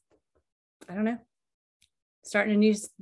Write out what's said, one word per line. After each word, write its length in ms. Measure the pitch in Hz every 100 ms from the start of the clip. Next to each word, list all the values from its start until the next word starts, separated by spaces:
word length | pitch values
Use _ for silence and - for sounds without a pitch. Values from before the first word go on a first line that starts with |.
| _ _ _ _ _ _ _ _ -
I 60 | 180
don't 100 | 220
know, 140 | 240 _ _ _ _ _ _ _ _ _ _
starting 300 | - 208 208 208
a 20 |
new, 160 | 214 214 - _